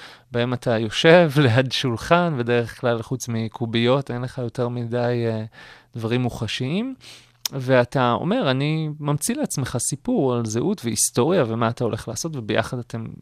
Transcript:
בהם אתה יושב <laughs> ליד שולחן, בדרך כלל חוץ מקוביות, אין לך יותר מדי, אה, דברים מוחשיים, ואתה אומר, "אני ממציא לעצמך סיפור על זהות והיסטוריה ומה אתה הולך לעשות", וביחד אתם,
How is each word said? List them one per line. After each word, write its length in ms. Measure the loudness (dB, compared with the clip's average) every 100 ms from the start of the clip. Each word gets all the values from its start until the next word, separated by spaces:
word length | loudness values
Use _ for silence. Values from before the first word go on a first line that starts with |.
| -20 -20 _
בהם 220 | -2 -2
אתה 260 | -2 0 0
יושב 520 | 0 2 8 8 8 4
<laughs> 80 |
ליד 280 | 4 4 2
שולחן, 640 | -2 -2 -4 2 2 2 0
בדרך 420 | 0 0 0 -4
כלל 200 | -2 -2
חוץ 260 | -4 -8 -4
מקוביות, 840 | -4 -4 -4 -2 2 4 2 0
אין 100 | -6
לך 160 | -6 -6
יותר 320 | -6 -4 -4
מדי, 560 | -4 -4 -2 0 0 0
אה, 160 | -2 -6 -14 -20 -20 _ -8
דברים 260 | -2 0
מוחשיים, 720 | 0 -2 -6 -4 -4 -4 -4 -8 -18 -20 -20 _ -10
ואתה 600 | -6 2 4 4 2 2
אומר, 400 | 2 0 0 0
"אני 380 | 0 0 -2 -4 -4
ממציא 360 | -2 -2 -2 -2
לעצמך 420 | -4 -4 -4 -4
סיפור 560 | -4 -4 -2 2 2 2
על 100 | 0
זהות 360 | 0 0 -2 -2
והיסטוריה 580 | -2 0 2 4 4 2
ומה 220 | 2 0
אתה 140 | 0
הולך 240 | -2 -2 -6
לעשות", 280 | -6 -6 -6
וביחד 440 | -2 -2 -2 -6
אתם, 260 | -8 -10 -10 -12